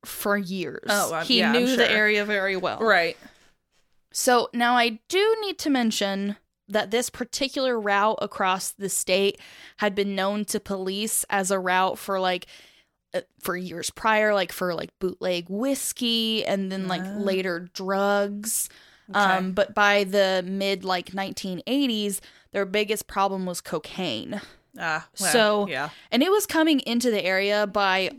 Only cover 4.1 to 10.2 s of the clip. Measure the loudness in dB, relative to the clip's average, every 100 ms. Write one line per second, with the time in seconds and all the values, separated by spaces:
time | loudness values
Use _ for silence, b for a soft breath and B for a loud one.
4.1 | -2 4 4 4 0 2 4 2 -2 _
5.1 | 2 2 2 -2 -4 0 2 2 0 -2
6.1 | -2 -4 -6 _ _ _ -2 0 -2 -2
7.1 | -6 -8 -4 -4 0 0 0 2 4 4
8.1 | 2 -4 -2 0 0 -4 -6 -4 -4 0
9.1 | 2 2 -2 B B B B -2 0 -2
10.1 | 0